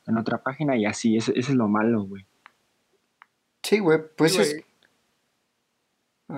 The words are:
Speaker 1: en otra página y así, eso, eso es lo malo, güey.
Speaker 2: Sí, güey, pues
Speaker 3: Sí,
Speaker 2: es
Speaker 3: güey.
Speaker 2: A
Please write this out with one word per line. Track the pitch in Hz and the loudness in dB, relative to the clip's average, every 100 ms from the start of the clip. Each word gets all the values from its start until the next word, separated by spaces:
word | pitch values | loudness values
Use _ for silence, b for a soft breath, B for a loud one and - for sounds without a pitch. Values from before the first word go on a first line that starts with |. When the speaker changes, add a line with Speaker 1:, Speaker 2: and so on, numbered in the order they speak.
| - | -4
Speaker 1:
en | 113 | -4
otra | 110 120 | -2 -4
página | 131 135 147 123 | -6 -4 -2 0
y | 104 | -2
así, | - 117 110 | -2 0 0
eso, | 113 | 0
eso | - 127 | -2 0
es | 131 | 0
lo | 104 | 2
malo, | 104 110 113 | 0 0 0
güey. | 98 98 98 _ - _ _ _ _ _ _ _ _ _ _ _ | -4 -12 -20 _ -20 _ _ _ _ _ _ _ _ _ _ _
Speaker 2:
Sí, | - 214 | 0 2
güey, | 175 156 - - | 4 2 0 0
pues | 160 | 2
Speaker 3:
Sí, | 190 | 4
Speaker 2:
es | 151 | 2
Speaker 3:
güey. | 151 - _ _ _ _ _ _ _ _ _ _ _ _ _ _ _ | -2 -12 _ _ _ _ _ _ _ _ _ _ _ _ _ _ _
Speaker 2:
A | - | -16